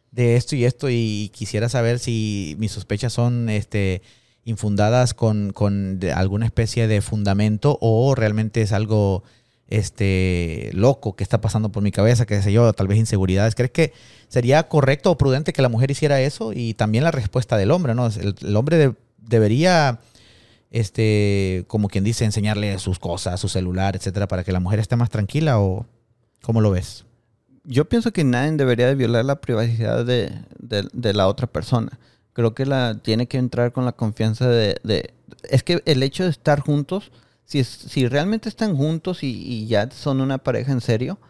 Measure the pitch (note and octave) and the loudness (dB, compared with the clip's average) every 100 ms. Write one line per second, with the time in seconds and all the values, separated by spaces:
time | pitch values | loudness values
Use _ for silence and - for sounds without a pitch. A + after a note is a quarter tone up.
0 | _ B2 A#2+ A#2+ - C#3 A#2+ - C3+ A#2 | _ 0 2 2 2 0 0 0 -2 0
1 | A2+ G#2 G#2 - G#2 G#2 A#2 B2 A#2 A#2+ | -2 -2 -6 -8 -6 -2 -2 0 0 0
2 | B2 A2+ A2 G2+ D#2+ D2+ G#2+ - - G#2 | -2 -2 -2 -4 -6 -4 -6 -6 -6 -4
3 | A#2+ A#2+ A#2+ A#2+ A#2 G#2+ - G#2 F#2+ F2+ | -4 0 0 0 -2 -2 -2 -2 -2 -2
4 | _ _ _ _ A#2 G#2+ G#2+ G2+ G#2+ B2 | _ _ _ _ -8 -4 -2 2 2 4
5 | A#2 - A2+ G#2+ G2+ - G#2 G2+ F#2+ F#2+ | 2 0 0 0 -2 -2 0 0 -2 -2
6 | F2+ D#2+ F#2+ G2+ A2+ - A2+ A#2+ A2 G#2 | -2 0 0 0 -2 0 -2 0 0 0
7 | - G#2+ G2+ G2 G#2+ G#2+ D3 - A#2 A2+ | 0 -2 0 2 2 2 0 2 2 4
8 | C3+ C3 A2 G#2+ A2 A2+ G#2 G2+ G#2+ G#2+ | 4 2 2 0 -2 0 0 0 0 2
9 | G2 F#2 - _ _ _ - G#2+ F2+ - | 2 0 -6 _ _ _ -4 -2 -2 -2
10 | G2 F#2 F#2 F2 E2+ D#2 A1 F#2 B2 C3+ | 0 2 2 0 -2 -6 -6 2 2 2
11 | A2 - - - G#2+ A2 G#2+ G2+ G2+ G2 | -4 -6 -2 -2 0 0 -2 0 0 2
12 | A2 A#2+ A#2 G#2 G2 G#2+ A#2 - G2 G#2 | 4 4 2 0 2 4 4 2 2 2
13 | A2 G2+ F#2 F#2+ A2 A2 B2 - D3+ - | 2 0 2 2 0 0 -2 0 -2 -2
14 | - - - B2+ A#2+ D3+ D#3+ D3+ C3 C#3+ | -20 -20 -4 0 4 2 4 2 2 2
15 | G3 D#3 C#3 C3 D#3 D3 B2+ A2 C3+ C#3 | 2 2 2 2 -2 0 0 2 0 0
16 | D3+ C#3 C3+ - A3 G3 A#2 G#2+ G#2+ A2 | 2 2 0 -2 -8 -6 -6 -2 0 2
17 | E3 C#3+ G#2 C3 - A2 G2 F3+ C#3+ A#2 | 0 0 -2 -4 0 0 2 2 0 0
18 | A#2 G#2 G2+ E2+ F2+ G#2 C#3 E3 C#3 A2 | -2 -2 -4 -4 0 0 2 4 4 0
19 | _ _ A2+ A2+ G#2 B2 F3+ E3+ C#3 A#2 | _ _ 0 2 4 4 4 4 2 -2
20 | _ _ _ _ _ _ _ A#2 G#2 - | _ _ _ _ _ _ _ -4 -4 0
21 | A2 G#2+ G2+ G2+ F#2+ F#2 - A2 G2+ G2 | 2 4 2 2 0 -2 -2 -2 -2 0
22 | G2+ A#2 A2 G#2 G#2 G#2 G#2 F#2+ F#2+ F2 | -2 0 -2 0 -2 -2 -2 -4 -4 -4
23 | F2+ E2+ F#2 F2+ G2 F#2+ F#2 F#2 G2 F#2 | -4 -6 -4 -4 -4 -4 -2 -2 -2 -2
24 | G2 F#2 G2+ F#2 F2+ F#2 F2+ G#2 G#2+ A#2+ | -6 -4 -4 -4 -2 -2 0 -2 0 0
25 | A#2+ A2 G2+ D3+ D#3 A2+ F#2+ F#2 B2 _ | 0 -2 -2 -2 0 2 2 -2 -8 _
26 | _ _ _ _ - A2+ G#2+ F#2 - - | _ _ _ _ -2 2 4 2 -4 -14
27 | - _ _ _ _ _ D#3 B2 D#3 A#3 | -20 _ _ _ _ _ -4 -2 2 0
28 | A3+ F#3+ C#3 B2 D3 D3+ C3 A#2 B2 C#3 | 0 0 2 2 0 0 2 2 2 2
29 | A#2 A#2 C3+ C#3 - A2 A#2 A2+ A2 A#2 | 0 0 0 -4 -2 -2 0 -2 -2 -2
30 | A#2+ B2 F2 - - - - G2+ G2 - | -2 -2 -2 -8 -18 -18 -6 -6 -6 -4
31 | A2 G#2 F#2+ - B2 - - A#2+ A2 - | -2 2 2 0 -4 -6 -2 -2 -2 -10
32 | _ _ _ - A#2 A2+ C3+ C3 A#2+ G#2+ | _ _ _ -2 -2 0 -2 0 0 -2
33 | - A2 B2 C3+ B2+ B2 A#2+ C3 B2 - | -2 -2 0 -2 -2 0 -2 0 -4 -2
34 | A2 G#2+ A2 A2 B2+ A#2 G#2 - G#2+ F#2 | -4 -2 -2 0 2 2 2 -2 -2 -2
35 | - _ _ - - C3 - F3 - C3+ | -4 _ _ -18 0 0 2 -2 0 0
36 | C#3 - F#3 - - C#3+ D3+ D3 C#3+ G3 | 0 -2 -2 0 0 0 0 -2 -2 -6
37 | - _ _ _ - C#3+ B2 - - C#3+ | -8 _ _ _ -6 -2 -2 -6 -8 -2
38 | B2 C#3 F#3 A3 A3 - G#3+ D3 D3+ D#3+ | 0 0 -2 -4 -6 -4 -2 0 0 -2
39 | F#3 F3 C#3 G2+ - A#2 A2 G#2 G#2+ - | -6 -6 -6 -8 -8 -8 0 0 0 -4
40 | D3 C3+ C3+ C3+ - A2+ B2+ C3 - A2 | -2 0 0 -2 -2 -2 -2 -2 0 -2
41 | C3 G3 | -2 -8